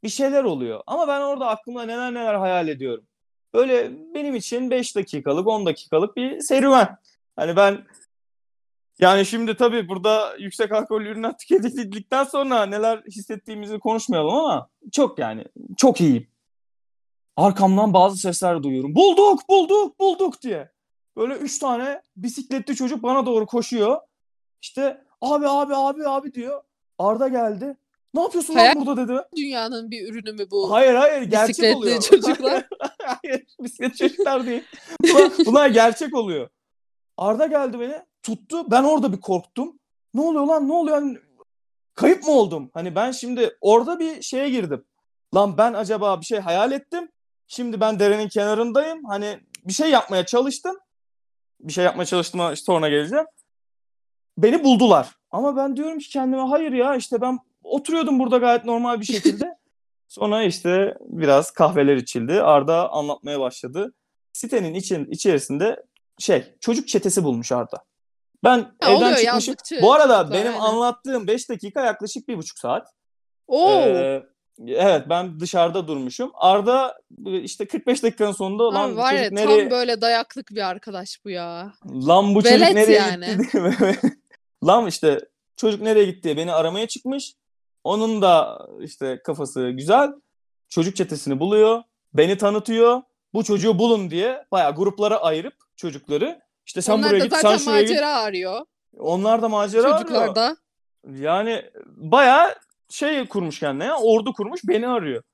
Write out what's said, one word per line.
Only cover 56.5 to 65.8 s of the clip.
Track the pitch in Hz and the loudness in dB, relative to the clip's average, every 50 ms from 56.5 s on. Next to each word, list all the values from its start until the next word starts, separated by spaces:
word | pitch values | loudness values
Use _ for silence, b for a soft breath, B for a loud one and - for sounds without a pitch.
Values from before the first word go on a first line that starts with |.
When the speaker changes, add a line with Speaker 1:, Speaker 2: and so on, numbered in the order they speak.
| 277 302 320 302 254 | 0 0 0 -2 -2
Speaker 1:
ya, | 254 240 269 285 | 0 0 0 0
işte | 254 - - 254 233 | -2 -4 -4 -4 -4
ben | 240 254 254 247 _ _ _ _ _ | -2 -2 -4 -6 _ _ _ _ _
oturuyordum | - - 285 285 - 320 330 320 320 285 254 | -4 -4 -4 -4 -2 -2 -2 0 0 0 0
burada | 262 240 233 247 | 0 2 2 2
gayet | 240 240 240 240 240 | 4 4 2 2 0
normal | 233 233 233 240 240 240 233 | -2 -4 -2 -2 -2 -4 -4
bir | 208 | -4
şekilde." | 190 240 208 - - 196 202 269 349 339 _ _ _ _ _ _ | -4 -4 2 2 0 0 0 -6 -8 -10 _ _ _ _ _ _
Speaker 2:
<laughs> | _ _ _ _ _ | _ _ _ _ _
Speaker 1:
Sonra | - - - 208 208 220 226 | -12 -6 -4 -2 0 0 0
işte | 190 170 - - 196 180 185 196 202 - - | -2 -2 -2 -4 -2 0 0 0 -2 -4 -10
biraz | - - - 160 160 139 139 139 160 - | -16 -14 -8 -2 2 4 4 4 4 2
kahveler | - - 170 151 180 147 143 139 143 | 0 2 2 2 4 2 2 4 2
içildi. | 131 123 - - 127 113 120 160 202 208 | 2 0 -4 -6 -6 -4 -2 0 2 4
Arda | 156 151 143 139 147 165 165 - - - | 6 4 4 4 2 0 0 0 -2 -4
anlatmaya | 151 147 147 143 - _ 143 147 139 | -6 -6 -6 -8 -8 _ -10 -6 -4
başladı. | 135 127 123 - - 127 131 170 202 247 _ _ _ _ _ _ _ _ _ | -4 -6 -6 -8 -16 -12 -8 -8 -8 -8 _ _ _ _ _ _ _ _ _
Sitenin | - - 233 277 233 190 160 160 | -14 -10 -4 -4 -2 -2 -2 -6
için, | 185 190 - 190 165 143 - | -8 -6 -4 -4 -6 -4 -8
içerisinde | - 165 - 208 170 143 135 - 139 143 180 220 - - | -8 -4 0 0 0 0 0 -4 -6 -2 -2 -2 -4 -6